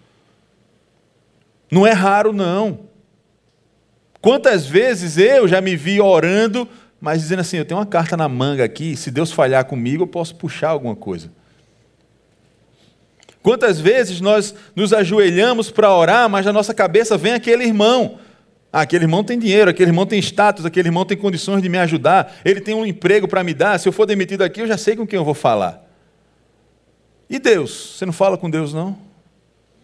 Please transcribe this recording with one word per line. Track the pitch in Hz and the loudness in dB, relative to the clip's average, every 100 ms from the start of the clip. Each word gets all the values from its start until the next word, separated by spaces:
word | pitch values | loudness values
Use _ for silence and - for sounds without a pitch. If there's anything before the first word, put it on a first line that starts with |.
| _ _ _ _ _ _ _ _ _ _ _ _ _ _ _ _ - | _ _ _ _ _ _ _ _ _ _ _ _ _ _ _ _ -2
Não | 170 214 | 2 4
é | |
raro, | 196 196 202 214 | 4 2 2 0
não. | 208 175 185 214 139 - _ _ _ _ _ _ _ _ _ _ _ _ _ | -2 -2 -2 -4 -8 -16 _ _ _ _ _ _ _ _ _ _ _ _ _
Quantas | 208 277 269 196 | 0 2 2 2
vezes | 135 170 254 208 175 156 | 2 0 2 0 -2 2
eu | 220 269 190 | 4 6 4
já | 185 | 2
me | 190 165 | 0 -4
vi | 156 202 | -2 2
orando, | 202 165 165 202 226 240 240 - _ _ | 4 4 4 2 0 -2 -8 -14 _ _
mas | 151 160 | -6 -4
dizendo | 156 185 | -4 -4
assim: | 170 180 | -4 -6
"Eu | 165 | -4
tenho | 180 | -6
uma | |
carta | 208 170 165 165 | -2 -2 -2 -2
na | 151 | -2
manga | 123 135 139 | -2 -2 0
aqui, | 113 - 160 - | -2 -4 -8 -8
se | - | -6
Deus | 127 160 | -6 -2
falhar | - 131 131 131 | 0 2 2 0
comigo, | 135 117 156 | -4 -4 -4
eu | 175 | -4
posso | 175 165 - | -6 -10 -10
puxar | 156 - 160 | -12 -6 -4
alguma | 151 120 104 | -4 -6 -10
coisa." | 101 87 82 _ _ _ _ _ _ _ _ _ _ _ _ _ _ _ _ _ _ _ _ _ | -10 -10 -12 _ _ _ _ _ _ _ _ _ _ _ _ _ _ _ _ _ _ _ _ _
Quantas | 220 240 233 160 | 0 2 2 2
vezes | 170 254 202 175 | 2 2 0 -2
nós | 190 214 202 - - | 0 0 -2 -10 -12
nos | - 202 | -4 0
ajoelhamos | 214 175 214 190 175 233 233 208 | 2 2 2 2 2 0 0 -4
pra | - 208 | 2 4
orar, | 185 165 226 233 | 4 4 4 2
mas | 196 190 | 0 0
na | |
nossa | 208 202 | 0 0
cabeça | 226 190 190 220 196 | 0 2 2 2 0
vem | 190 | 0
aquele | 240 240 233 | -2 0 0
irmão. | 240 208 214 254 208 - - _ _ _ _ | 2 2 4 2 0 -8 -20 _ _ _ _
"Ah, | 151 | -2
aquele | 147 175 | 0 0
irmão | 165 175 | 2 0
tem | 165 240 | -2 -2
dinheiro, | 220 202 190 | 0 4 4
aquele | - 175 | 4 2
irmão | 165 190 | 2 0
tem | 208 | -2
status, | - - 208 202 | -2 0 2 0
aquele | 165 180 175 | -4 -2 0
irmão | 170 | 0
tem | 190 202 | -2 -4
condições | 202 170 - 196 | -4 -4 -4 -2
de | 185 | -2
me | 180 | -2
ajudar, | 170 160 135 185 127 - 180 | 0 0 2 2 0 -2 -2
ele | 202 | -2
tem | 202 | -2
um | 220 220 | -4 -4
emprego | 170 170 208 196 | -2 0 2 0
pra | 190 | -2
me | 180 | -2
dar, | 143 196 185 | -2 0 0
se | 190 | 0
eu | |
for | 175 208 | 0 0
demitido | 202 185 196 | -2 -4 -2
aqui, | 185 208 | -4 -4
eu | 226 | -6
já | 202 | -4
sei | - 226 | -2 -4
com | 220 | -4
quem | 190 | -4
eu | |
vou | 151 | -4
falar." | 143 135 107 90 - _ _ _ _ _ _ _ _ _ _ _ _ _ _ - | -2 0 0 -2 -8 _ _ _ _ _ _ _ _ _ _ _ _ _ _ -12
E | 254 | -2
Deus? | 262 190 131 - - - | 2 2 0 -10 -16 -10
Você | 190 | -6
não | |
fala | 165 196 185 | -2 0 0
com | 170 | -4
Deus, | 160 147 | -6 -6
não? | 156 185 202 - _ _ _ _ _ _ _ | -6 -8 -10 -18 _ _ _ _ _ _ _